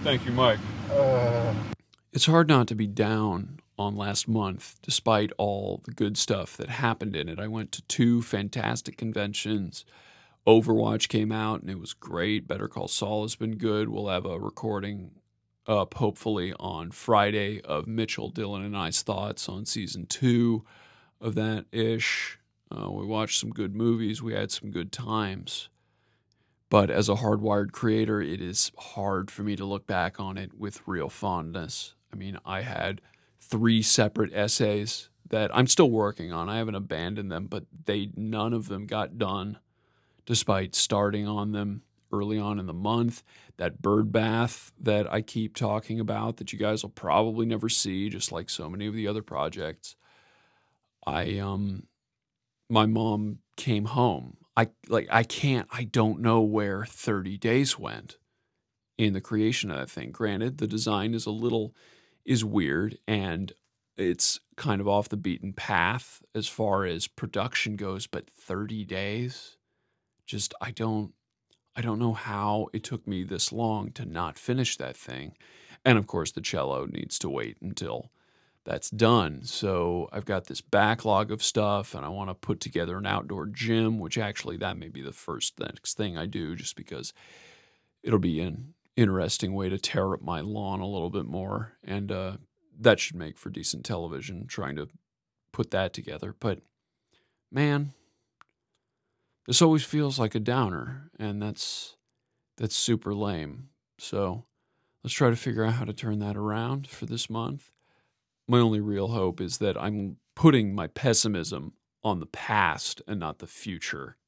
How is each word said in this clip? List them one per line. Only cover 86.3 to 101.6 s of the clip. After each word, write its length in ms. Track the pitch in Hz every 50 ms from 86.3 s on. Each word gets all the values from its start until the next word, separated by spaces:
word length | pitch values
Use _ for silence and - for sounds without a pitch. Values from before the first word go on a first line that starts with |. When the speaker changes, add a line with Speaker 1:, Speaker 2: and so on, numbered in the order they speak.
| - - 82 76 85
Speaker 1:
just 200 | 87 - - -
because 380 | - - - - 65 - - - _ - - - - - - - - _ _ _ _ _ _ _ _
it'll 160 | - 113 113 104
be 220 | 92 90 80 78
an 340 | 85 90 78 82 127 143 - _ _ _ _
interesting 580 | - 120 101 95 92 87 92 - - - 92 95
way 160 | 98 98 92
to 80 | 95 95
tear 380 | - - - - 95 95 92
up 80 | - -
my 160 | - 87 80
lawn 380 | 76 98 107 107 104 98 95 95
a 80 | 95 95
little 240 | 101 95 82 87
bit 160 | 90 101 76 57
more. 460 | 71 92 95 95 101 107 113 110 - _ _
And, 280 | - 95 101 101 98
uh, 260 | 101 92 95 92 98 - - _ _ _ _ _ _ -
that 200 | 110 123 107 -
should 160 | - - -
make 220 | 87 85 78 - -
for 140 | - -
decent 340 | 95 - - - - 69 62
television, 640 | - 110 87 85 82 80 67 - 139 98 87 104 127
trying 300 | - - 98 67 69 76
to 120 | 73 71 _ - _ _ _ _ _ _ _ _ _ _ -
put 160 | - 117 -
that 240 | - 98 95 90 -
together. 420 | - - - - - - 101 101 _
But, 220 | - 117 110 - _ _ _ _ _ _ _ _ _ _ _ _ _ _ _ _ _ _
man, 420 | - 135 147 147 143 143 147 143 135 _ _ _ _ _ _ _ _ _ - _ _ _ _ _ _ _ _ _ _ _ _ _ _ _ _ _ _ _ _
this 160 | - 123 -
always 220 | 170 160 156 156 131
feels 340 | - - 151 151 143 131 135
like 160 | 120 110 -
a 60 | 113
downer, 720 | 107 110 120 131 127 101 90 76 60 62 131 131 143 160 _ -
and 200 | 107 107 101 104
that's, 580 | 104 104 104 -